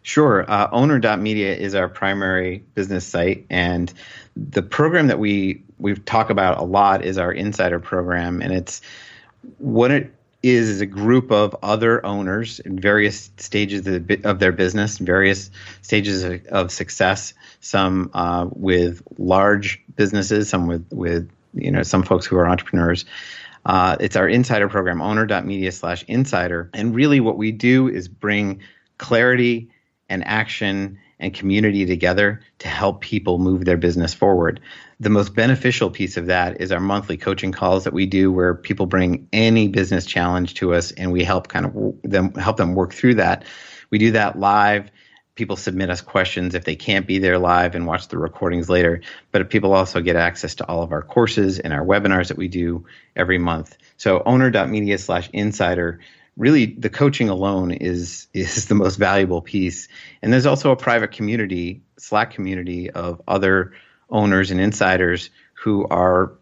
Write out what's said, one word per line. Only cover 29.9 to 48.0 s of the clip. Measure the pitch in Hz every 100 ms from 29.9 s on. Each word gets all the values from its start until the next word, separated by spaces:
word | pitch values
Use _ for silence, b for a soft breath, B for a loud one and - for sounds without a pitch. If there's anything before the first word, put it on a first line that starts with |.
| _ _
and | 95 -
action | 107 110 - 104 98 98 98 b b
and | 90
community | 92 98 101 107 101 90
together | 90 90 92 104 107 b _
to | -
help | - 98 98
people | - 104 90 90
move | 92 92 92
their | 87
business | 87 87 85
forward. | - 98 90 82 82 B B B B
The | 107
most | 104 95 104
beneficial | 117 131 127 - 98
piece | - 95 92
of | 85
that | 90 87 87
is | 90
our | 87
monthly | 98 101 104 85
coaching | - 98 95
calls | 92 92 92
that | 90
we | 78 95
do, | 95 95
where | 92 90 85
people | - 98 92
bring | 92 90 85 -
any | 110 113 113 104
business | 95 92 92 -
challenge | 90 87 92 87 -
to | 92
us | 87 85
and | - 92
we | 90
help | 87 92 -
kind | 90 90
of |
w-, | - 104 -
them, | - 98 95
help | - 95 110
them | 87
work | 92 90
through | - 123 110
that. | 87 92 B B B B B
We | 107
do | 113
that | 110 104 -
live. | 98 104 104 104 101 b b b _ -
People | 113 95
submit | - 92 90
us | 90
questions | - 98 92 - 90 87
if | 90
they | 78
can't | - 98 92
be | 95
there | 92 90
live | 90 87 90 87
and | 85
watch | 82